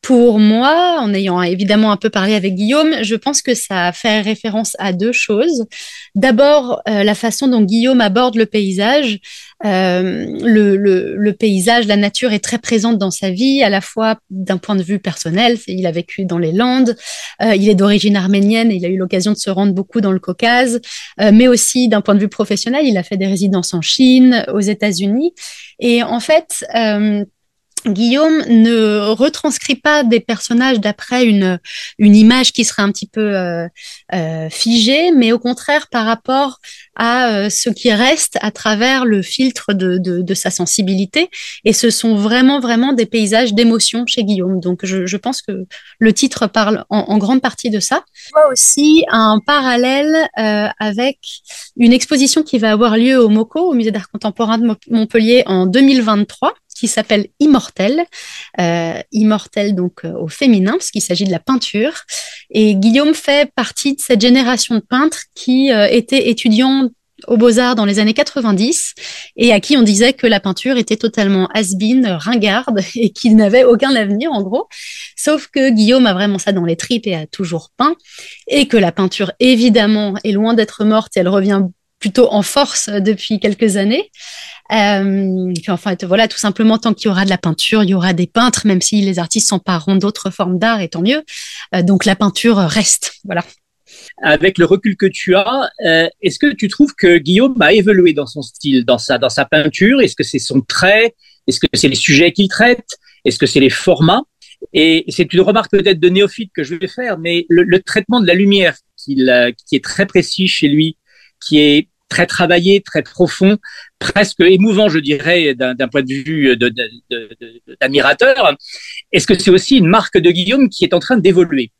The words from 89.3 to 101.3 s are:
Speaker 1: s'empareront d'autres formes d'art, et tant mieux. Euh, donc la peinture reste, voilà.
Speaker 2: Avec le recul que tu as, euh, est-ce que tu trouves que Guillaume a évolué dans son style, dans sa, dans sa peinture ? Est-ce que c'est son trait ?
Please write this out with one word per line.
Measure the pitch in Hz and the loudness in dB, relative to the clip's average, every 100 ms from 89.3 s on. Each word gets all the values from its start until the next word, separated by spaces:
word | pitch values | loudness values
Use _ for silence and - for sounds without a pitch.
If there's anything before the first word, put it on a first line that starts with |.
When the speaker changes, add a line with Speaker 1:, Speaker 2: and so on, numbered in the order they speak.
| 226 - | -2 -2
Speaker 1:
s'empareront | 190 - 175 160 196 | -2 -2 -4 0 0
d'autres | 202 - 190 | -2 -6 -10
formes | - 185 185 | -6 -4 0
d'art, | 220 226 | 0 -2
et | 170 | -4
tant | 170 | -4
mieux. | 185 294 302 - - - - 185 | -2 -2 -6 -16 -16 -18 -6 -2
Euh, | |
donc | 180 190 | 0 2
la | 214 190 | 0 0
peinture | 208 - 233 202 | -2 0 0 2
reste, | 175 175 - - - - | 0 0 -2 -2 -6 -14
voilà. | 196 175 - _ _ _ _ - - - | -8 -8 -8 _ _ _ _ -20 -20 -6
Speaker 2:
Avec | 156 151 180 190 | 0 2 2 2
le | 170 | 2
recul | 190 220 190 | 2 0 0
que | 190 | -2
tu | - - 180 | -2 0 0
as, | 202 262 254 - 170 | 0 -4 -6 -4 0
euh, | 165 165 _ | 0 0 _
est-ce | 190 - | -8 -2
que | 294 | -2
tu | 226 202 | -2 -6
trouves | - 285 - | 0 0 2
que | 185 175 | 4 4
Guillaume | 143 185 269 254 | 2 2 2 2
a | 151 | 2
évolué | 214 190 196 175 | 4 4 4 4
dans | 147 139 | 2 -6
son | 147 | -10
style, | 127 - 143 131 | -14 -10 0 0
dans | 120 120 | 2 -2
sa, | - 123 | 0 -2
dans | 127 | -2
sa | - 135 | -2 0
peinture ? | 156 151 - 196 277 | 0 0 2 2 4
Est-ce | 226 - | 0 -2
que | |
c'est | - 139 | -6 -4
son | - 139 | -2 -4
trait ? | - - 185 214 233 _ _ | -2 0 2 2 2 _ _